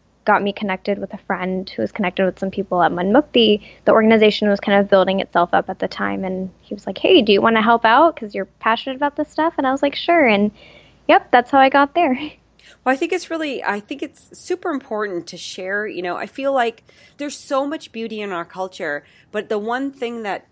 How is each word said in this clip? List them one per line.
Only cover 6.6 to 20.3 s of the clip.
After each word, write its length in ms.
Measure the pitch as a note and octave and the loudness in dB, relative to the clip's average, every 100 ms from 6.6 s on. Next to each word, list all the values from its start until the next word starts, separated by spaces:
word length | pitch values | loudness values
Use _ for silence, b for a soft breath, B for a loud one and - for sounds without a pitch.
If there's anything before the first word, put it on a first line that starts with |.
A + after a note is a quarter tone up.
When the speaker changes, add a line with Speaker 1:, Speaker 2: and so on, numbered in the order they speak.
Speaker 1:
he 120 | _ | _
was 140 | G#3 - | -12 -10
like, 100 | F#3 | -4
"Hey, 240 | - F#4 | 4 4
do 100 | G#3+ | 6
you 100 | G3 | 4
wanna 200 | A3+ A3+ | 4 4
help 240 | A3 A#3 A3+ | 4 4 6
out? 300 | B3 E4 D#4 | 6 4 2
'Cause 180 | G#3+ | -8
you're 160 | G#3 F#3+ _ | -8 -8 _
passionate 360 | A3+ A3+ C4+ C4 | -2 -2 -4 -4
about 200 | C#4+ C#4+ | -4 -2
this 140 | D4+ | -6
stuff." 240 | - D#4+ - | -2 -2 0
And 80 | C4+ | -2
I 40 | |
was 120 | C4+ | 0
like, 100 | C#4+ | -2
"Sure." 320 | - - E4+ C4 | -2 0 4 4
And 240 | G3+ G#3 b b b b b - | 4 0 b b b b b 2
yep, 220 | F4+ - | 2 4
that's 220 | B3 A#3+ | 2 4
how 80 | C#4 | 4
I 100 | C4+ | 6
got 240 | C#4 C#4+ | 4 2
there. 240 | E4+ D#4+ B3+ | 2 0 0
<laughs> 80 | D4+ - _ _ b b B3+ | -6 -14 _ _ b b -4
Speaker 2:
Well, 80 | |
I 20 | C4+ | -2
think 160 | E4 | -2
it's 180 | F4+ - | -4 -6
really, 340 | E4 D4+ A#3+ | -6 -6 -6
I 160 | - G#3 | -6 -6
think 220 | - C#4+ | -8 -12
it's 280 | G#3 - - - | -12 -14 -18 -16
super 300 | - F4+ F4+ | -8 -6 -6
important 580 | C#4 - G#3+ G#3 F3 E3+ | -8 -8 -8 -6 -8 -10
to 100 | F3 | -14
share. 480 | - - F#3 G3+ G#3+ | -14 -12 -6 -6 -6
You 160 | - | -6
know, 140 | F3+ E3+ | -6 -6
I 100 | G3+ | -8
feel 280 | - C4+ | -6 -2
like 300 | C4+ A#3 A#3 _ b b _ | 0 -2 -4 _ b b _
there's 180 | D4 - | -12 -12
so 320 | - C4+ C#4+ | -6 -4 -4
much 240 | D#4 - | -8 -12
beauty 300 | A3+ A3+ G#3+ | -12 -10 -10
in 100 | G3+ | -8
our 140 | F3 E3+ | -8 -10
culture, 580 | F#3+ F#3 - E3 D3 b b b | -10 -10 -8 -8 -8 b b b
but 180 | G#3 G#3 | -10 -6
the 100 | G#3+ | -6
one 320 | G#3+ B3 C#4 | -4 -6 -6
thing 320 | C4+ A#3 A#3 | -6 -8 -8
that 220 | G#3+ | -8